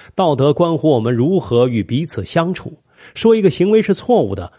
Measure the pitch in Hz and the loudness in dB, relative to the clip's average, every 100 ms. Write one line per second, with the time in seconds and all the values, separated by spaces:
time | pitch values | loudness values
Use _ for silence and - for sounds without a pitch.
0 | - - 175 131 143 147 170 165 156 127 | -12 -2 0 2 2 2 0 0 0 0
1 | 110 120 139 190 - 120 127 113 95 123 | 0 0 0 0 0 0 2 0 -4 -4
2 | 165 - 90 170 170 180 - 156 _ _ | -4 -8 -6 -4 -4 -6 -12 -18 _ _
3 | - - 220 226 196 - 185 220 208 196 | -20 -2 2 4 2 2 2 2 2 -2
4 | - 226 110 92 - | 0 0 0 -4 -10